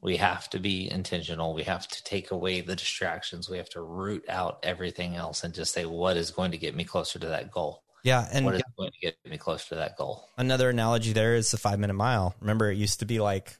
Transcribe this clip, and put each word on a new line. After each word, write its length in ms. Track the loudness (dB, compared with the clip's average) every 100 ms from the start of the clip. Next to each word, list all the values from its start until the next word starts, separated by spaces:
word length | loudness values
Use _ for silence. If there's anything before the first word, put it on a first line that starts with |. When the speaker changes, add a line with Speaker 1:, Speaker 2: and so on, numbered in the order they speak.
Speaker 1:
we 160 | 0 2
have 300 | 2 0 -4
to 80 | -4
be 320 | 0 0 -2
intentional. 600 | -4 -2 -4 -4 -4 -2
We 120 | -2
have 240 | -2 -2 -4
to 160 | -12
take 260 | -6 -6 -4
away 300 | -2 0 0
the 160 | -2 -4
distractions. 720 | -4 -2 -2 -2 -6 -8 -8
We 80 | -8
have 120 | -8
to 100 | -10
root 480 | -8 -6 -4 -4 -4
out 320 | -2 -2 -2
everything 540 | -4 -2 -4 -4 -4 -4
else 260 | -4 -4
and 100 | -6
just 200 | -4 -2
say, 120 | -2
"What 320 | -2 0 2 2
is 140 | 0
going 220 | 0 0
to 60 | 0
get 180 | -4 -4
me 80 |
closer 340 | -2 -2 -2 -4
to 80 | -4
that 220 | -4 -4
goal? 320 | -4 -4 -4 _ _
Speaker 2:
Yeah, 240 | 4 4 4
and 140 | 2
Speaker 1:
What 100 | 2
is 60 | 2
Speaker 2:
yeah. 120 | -2 -4
Speaker 1:
going 160 | -10
to 60 | -4
get 160 | -6 -6 -10
me 80 | -8
closer 340 | -4 -4 -4
to 40 | -4
that 200 | -4 -4
goal?" 320 | -6 -6 -10 -2
Speaker 2:
Another 340 | 0 4 4
analogy 420 | 4 4 4 4
there 220 | 4 6
is 160 | 6 4
the 60 | 2
five-minute 380 | 2 2 2
mile. 420 | 2 4 4 2 0
Remember, 300 | 0 4 4
it 60 | 4
used 240 | 2 0
to 60 | 0
be 120 | 2
like 380 | 4 2 -2 -20